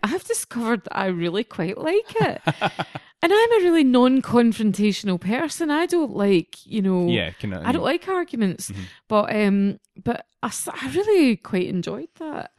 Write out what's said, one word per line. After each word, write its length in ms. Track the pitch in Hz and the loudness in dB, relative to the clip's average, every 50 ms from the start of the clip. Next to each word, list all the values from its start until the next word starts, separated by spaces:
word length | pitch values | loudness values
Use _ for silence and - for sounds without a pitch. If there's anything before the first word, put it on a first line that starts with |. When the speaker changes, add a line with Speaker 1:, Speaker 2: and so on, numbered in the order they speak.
Speaker 1:
I've 220 | - 214 302 370 - | -2 -2 -4 -4 -4
discovered 600 | - 466 - - - - 240 233 220 240 190 - | -4 -6 -6 -6 -6 -6 -4 -2 -2 -2 -2 -4
that 120 | - - | -6 -6
I 100 | - 196 | -4 -2
really 360 | 190 180 170 170 175 165 208 254 | -2 -2 -2 -2 -2 -2 -4 -6
quite 340 | - - - 165 170 - | -6 -6 -6 -4 -4 -4
like 380 | - - 311 370 427 - - - 453 | -4 -4 -2 0 0 -2 -2 -2 0
it. 200 | 427 294 - - - | 0 0 -2 -2 -2
Speaker 2:
<laughs> 400 | 160 - - - - - - - - - - - - _ _ | -4 -2 0 -2 -4 -4 -6 -8 -10 -12 -16 -18 -20 _ _
Speaker 1:
And 120 | - 339 403 | 0 4 4
I'm 180 | 427 453 466 466 | 4 4 4 4
a 100 | 427 359 | 4 4
really 200 | 349 330 330 285 | 4 4 4 4
non-confrontational 1400 | 254 247 247 247 254 262 269 - - 226 240 240 233 202 - 220 214 190 202 208 208 190 - - 196 180 170 | 6 6 6 6 4 4 2 2 2 4 4 4 4 2 2 0 0 0 2 2 0 0 0 -2 -4 -4 -2
person. 520 | - 185 226 269 320 294 - - 339 302 | -2 -2 -2 -2 -2 -4 -4 -4 -2 0
I 160 | 294 311 349 | 0 0 0
don't 280 | 349 349 339 302 220 - | 0 0 0 0 -2 -2
like, 480 | - 202 202 196 165 165 - - - - | 0 2 4 4 4 2 -2 -8 -20 -14
you 120 | - - 220 | -6 -4 -2
know, 280 | 190 190 185 180 175 | 0 2 2 2 2
Speaker 2:
Yeah, 240 | 175 175 107 85 80 | 2 0 0 -2 -4
can 220 | - - - 104 92 | -6 -6 -6 -6 -6
I 160 | 85 78 233 | -4 -2 -2
Speaker 1:
I 20 | |
don't 100 | 262 330 | -2 0
like 260 | - 247 294 349 - | 0 -2 -2 -2 -4
arguments. 640 | 381 381 359 349 - - 233 214 185 - - - - | -4 -4 -4 -4 -4 -2 -2 -2 -2 -2 -4 -10 -12
Speaker 2:
Mm-hmm. 120 | 98 98 92 - - - _ | -10 -12 -12 -14 -16 -20 _
Speaker 1:
But, 280 | - 214 208 - - - | 0 0 0 0 0 0
um, 440 | 214 214 202 196 196 196 202 - - _ _ _ - - | 0 2 2 2 2 0 0 -2 -6 _ _ _ -8 -6
but 240 | 240 - - - _ _ _ - | -6 -6 -6 -8 _ _ _ -8
I, 40 | |
s-, 200 | 220 - - - | -6 -6 -8 -8
I 240 | - - - 262 262 269 | -10 -10 -10 -8 -4 -4
really 420 | 349 415 427 415 359 294 254 214 | -2 0 2 4 4 4 4 2
quite 280 | - - - - 185 180 | 0 -4 -4 -4 -2 -2
enjoyed 420 | - 190 180 170 165 190 240 320 - _ - | -2 -4 -4 -4 -6 -8 -10 -12 -14 _ -14
that. 320 | 330 311 285 - - - _ | -12 -10 -10 -10 -12 -12 _